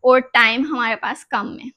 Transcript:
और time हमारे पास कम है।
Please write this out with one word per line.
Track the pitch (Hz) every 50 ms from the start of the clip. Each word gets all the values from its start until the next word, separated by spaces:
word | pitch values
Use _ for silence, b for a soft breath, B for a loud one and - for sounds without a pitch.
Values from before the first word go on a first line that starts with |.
| -
और | 254 254 262 254 254 _
time | - 233 220 226 247 269
हमारे | 302 302 247 233 226 226
पास | 208 - 208 240 - -
कम | _ - 220 202 - - -
है। | - 254 _